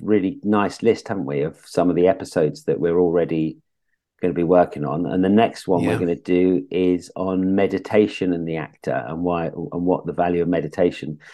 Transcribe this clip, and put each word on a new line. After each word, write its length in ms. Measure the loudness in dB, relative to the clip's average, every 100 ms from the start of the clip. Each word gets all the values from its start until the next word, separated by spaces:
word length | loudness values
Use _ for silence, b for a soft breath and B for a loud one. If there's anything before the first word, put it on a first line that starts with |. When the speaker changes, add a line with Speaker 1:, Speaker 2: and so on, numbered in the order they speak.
Speaker 1:
really 380 | 0 0 0 -4
nice 400 | -2 0 0 0
list, 240 | 0 0 -2
haven't 180 | -6 -4
we, 180 | -2
of 140 | -4 -6 -8
some 240 | -2 0
of 60 | 4
the 120 | 4
episodes 580 | 2 -2 0 0 -2 -4
that 140 | -2
we're 200 | 0 2
already 600 | 2 2 0 0 -2 -4 _ _ _ _ _ _
gonna 120 | -4
be 100 | 0
working 420 | 4 4 4 0 -4
on. 200 | -4 -2
And 180 | 0
the 60 | 4
next 380 | 4 4 0 -2
one 160 | 0
we're 100 | 2
Speaker 2:
Yeah. 60 | 0
Speaker 1:
gonna 160 | -2 -4
do 500 | 0 2 4 2 -2
is 400 | -2 0 0 -4 -6
on 380 | -4 0 0
meditation 800 | 2 0 -2 0 2 2 0 -2
and 140 | -2 -4
the 80 | -6
actor 480 | -8 _ -6 -4 -4
and 160 | -4
why, 240 | -2 -2 -4
and 380 | -6 -8 -4 0
what 200 | 0 -2
the 80 |
value 280 | -2 0 0
of 60 | 0
meditation. 720 | 0 -2 0 0 0 -10 -12 B